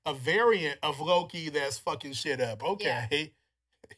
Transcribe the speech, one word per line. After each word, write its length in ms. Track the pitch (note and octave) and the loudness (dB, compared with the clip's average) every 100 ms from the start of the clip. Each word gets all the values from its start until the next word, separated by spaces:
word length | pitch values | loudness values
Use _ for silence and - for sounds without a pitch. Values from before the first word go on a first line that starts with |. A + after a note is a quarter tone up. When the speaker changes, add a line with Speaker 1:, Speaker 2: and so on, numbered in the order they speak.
| D#3+ | -6
Speaker 1:
a 80 | |
variant 640 | C3+ C3 G3 A#3 G3+ D3+ C#3+ | -4 2 4 6 4 2 -2
of 180 | D3+ C#3 | -4 -2
Loki 480 | D#3 F3+ F3 E3+ D#3 | 4 4 2 -6 -4
that's 280 | C#3+ C#3 - | -2 -2 -4
fucking 360 | E3+ D3+ C#3+ | -4 -4 -6
shit 260 | B2+ D3+ B2+ | -6 -2 0
up. 220 | B2 G#2+ | -2 -2
Speaker 2:
Yeah. 80 | D#3+ | -2
Speaker 1:
Okay. 640 | G3+ G3+ D3 A#2 D3 D3+ _ _ _ _ _ - | 0 0 -2 0 -2 -2 _ _ _ _ _ -20